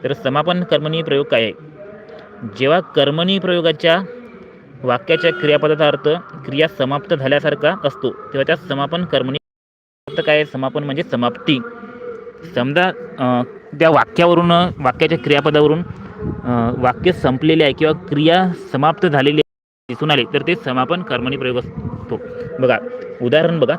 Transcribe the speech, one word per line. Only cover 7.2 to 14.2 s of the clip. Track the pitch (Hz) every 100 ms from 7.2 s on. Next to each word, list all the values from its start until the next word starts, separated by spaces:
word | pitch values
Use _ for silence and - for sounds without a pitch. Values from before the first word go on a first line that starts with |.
| 131 143 151 147 147 196
असतो, | 143 - 127
तेव्हा | - - - -
त्या | 170
समापन | 180 156 - 170 175
कर्मणी | 139 127 143 _ _ _ _ _ _ -
अर्थ | 151
काय | 160 151
आहे? | 151
समापन | 135 131 147
म्हणजे | 143 139
समाप्ती. | 170 123 120 120 - 139 - - - - - - - - - 127
समजा, | 127 151 185 - - -
अ, | 127 123 123 - - 147
त्या | 160
वाक्यावरून, | 147 - -